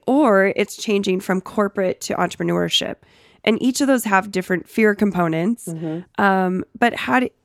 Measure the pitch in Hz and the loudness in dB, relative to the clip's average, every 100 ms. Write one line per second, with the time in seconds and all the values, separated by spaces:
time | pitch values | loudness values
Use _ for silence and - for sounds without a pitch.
0 | - 269 285 196 196 - 208 - - 202 | 0 2 4 4 2 0 -4 -4 -2 -2
1 | 196 185 - 185 - - 202 - 185 - | 0 -2 -2 -4 -2 -2 -2 -2 -2 -4
2 | - - 180 - 170 175 175 - - - | -6 -4 -4 -4 -2 -2 0 -2 -4 -10
3 | _ _ _ _ - 226 254 254 277 254 | _ _ _ _ -2 0 0 0 2 2
4 | 220 190 202 190 180 180 - - 214 202 | 2 0 0 -4 -2 -2 -2 2 2 4
5 | 208 180 170 160 180 233 - 165 165 165 | 0 0 0 0 0 -2 -6 -8 -6 -8
6 | 185 - 202 190 185 185 - - 240 - | -8 0 2 2 0 -2 -6 -2 -2 0
7 | - 254 254 _ | -2 0 0 _